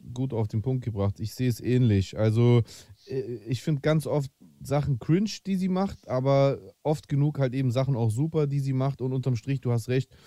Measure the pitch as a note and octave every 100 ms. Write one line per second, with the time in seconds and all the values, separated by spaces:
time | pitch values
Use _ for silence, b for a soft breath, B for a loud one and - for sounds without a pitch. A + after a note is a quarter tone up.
0 | - B2+ C3 A2 G#2 A2+ C3 C3 A#2 G2
1 | G2 - G#2+ - B2+ A2+ G2+ B2+ B2 G2
2 | F#2 - A2 A2 A#2+ A#2+ A2 B B B
3 | - C3 A2 A#2 G#2+ B2 - D3 D3+ D#3+
4 | C3+ C#3+ C3+ _ - - - C#3+ D3 B2
5 | - E3+ G#3 - - F#3+ F#3 F#3 G3 -
6 | - B2+ C3+ C#3 C#3 C3 F#2 - D3 D3+
7 | - C#3 D3 C#3 C3 B2+ C3 A#2+ C3 B2
8 | A#2 G#2+ D#3+ D#3+ D3 C#3+ C3+ C3 C3+ C3+
9 | B2+ C3 B2+ A#2 - C#3 B2 A#2+ G#2+ C3
10 | - B